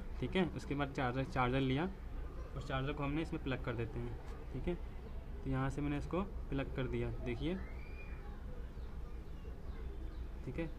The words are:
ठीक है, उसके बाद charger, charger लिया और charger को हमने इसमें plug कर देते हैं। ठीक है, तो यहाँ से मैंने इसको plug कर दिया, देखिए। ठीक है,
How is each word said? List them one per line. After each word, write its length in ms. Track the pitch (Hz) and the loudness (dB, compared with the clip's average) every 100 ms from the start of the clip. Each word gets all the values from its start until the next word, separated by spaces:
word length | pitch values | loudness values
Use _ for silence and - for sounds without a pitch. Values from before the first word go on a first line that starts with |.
| - - | 2 -2
ठीक 160 | 127 190 | 2 4
है, 100 | 170 131 | 4 2
उसके 180 | - 143 | 0 0
बाद 160 | 139 | 2
charger, 320 | 139 123 131 131 | 2 2 4 2
charger 360 | 135 123 135 | 4 6 6
लिया 220 | 135 131 | 6 4
और 760 | 185 - - - - - - 139 | 2 0 -4 -4 -4 -4 -4 -4
charger 320 | 127 131 135 | 0 0 2
को 100 | 143 | 2
हमने 180 | 143 147 | 2 2
इसमें 220 | 160 160 | 2 0
plug 200 | 139 127 | 0 0
कर 100 | - | 0
देते 260 | 117 117 117 | 0 0 0
हैं। 160 | 120 113 - - - | -2 -4 -4 -6 -4
ठीक 140 | 131 170 | 0 0
है, 80 | 175 - - - - - - | 0 -2 -6 -4 -6 -4 -4
तो 60 | 139 | 0
यहाँ 200 | 131 135 | 2 2
से 120 | 143 | 2
मैंने 160 | 147 147 | 2 2
इसको 240 | - 165 202 - - | 2 0 0 -2 0
plug 260 | 139 135 - | 0 0 0
कर 120 | 127 | 0
दिया, 220 | 117 120 117 123 | 2 2 0 0
देखिए। 300 | 120 160 190 - - - - - - - - - - - - - - - - - - - - - - - - - - - - 135 | 0 2 0 -2 -4 -4 -6 -4 -6 -6 -6 -4 -4 -4 -4 -4 -4 -4 -4 -6 -6 -4 -6 -4 -4 -4 -4 -4 -2 -4 -4 -4
ठीक 140 | 143 | -2
है, 80 | 160 | -2